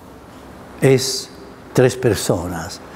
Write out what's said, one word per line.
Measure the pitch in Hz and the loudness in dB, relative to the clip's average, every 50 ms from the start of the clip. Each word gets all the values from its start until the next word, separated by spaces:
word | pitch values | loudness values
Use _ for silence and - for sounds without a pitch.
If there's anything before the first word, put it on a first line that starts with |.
| - - - - - - - - - - - - - - - - | -20 -20 -20 -20 -20 -20 -20 -20 -20 -20 -20 -20 -20 -20 -10 0
es | - 135 135 127 - - - - - - - - - - - - - - - | 4 4 4 4 2 -2 -6 -6 -8 -12 -16 -20 -20 -20 -20 -20 -20 -4 0
tres | - 127 127 123 | 2 2 2 2
personas, | - - 123 101 - - - 120 90 82 87 87 82 82 - - - - - - | 0 0 0 0 0 0 -2 -2 -2 -2 -6 -8 -8 -10 -10 -12 -16 -18 -18 -18